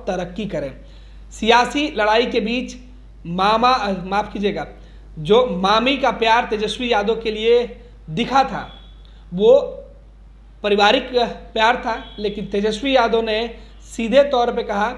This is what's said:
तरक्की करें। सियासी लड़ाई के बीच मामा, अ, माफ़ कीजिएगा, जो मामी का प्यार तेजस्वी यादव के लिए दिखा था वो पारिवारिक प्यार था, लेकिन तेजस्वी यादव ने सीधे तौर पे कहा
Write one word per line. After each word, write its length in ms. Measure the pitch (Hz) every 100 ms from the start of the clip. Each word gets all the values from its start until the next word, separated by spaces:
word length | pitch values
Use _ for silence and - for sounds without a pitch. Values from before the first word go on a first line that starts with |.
| -
तरक्की 400 | 180 180 - 208
करें। 260 | 156 139 127 - - - - -
सियासी 640 | - 220 240 247 285 294 214
लड़ाई 300 | 214 220 247
के 140 | 247
बीच 360 | 208 247 247 - - - - - 165
मामा, 460 | 175 196 226 247
अ, 320 | 254 202 190
माफ़ 280 | 180 196 202
कीजिएगा, 340 | 220 202 160 139 - - - - -
जो 280 | 156 220 247
मामी 440 | 180 190 220 247 277
का 140 | 254
प्यार 360 | 226 226 220 233
तेजस्वी 420 | 214 208 208 247
यादव 280 | 220 208 220
के 100 | 226
लिए 340 | 214 220 240 233 - - - -
दिखा 340 | 160 233 269
था 240 | 262 165 120 - - - - - -
वो 280 | 180 214 285 - - - - - - - - - -
पारिवारिक 480 | 208 202 202 262 262 247 226 - -
प्यार 240 | 220 220 247
था, 280 | 254 233 262 -
लेकिन 280 | 208 202 180
तेजस्वी 500 | 202 214 208 277 262
यादव 260 | 233 226
ने 320 | 226 214 233 - - - - -
सीधे 260 | 226 254
तौर 300 | 277 254 240
पे 100 | 220
कहा 240 | 226 202 214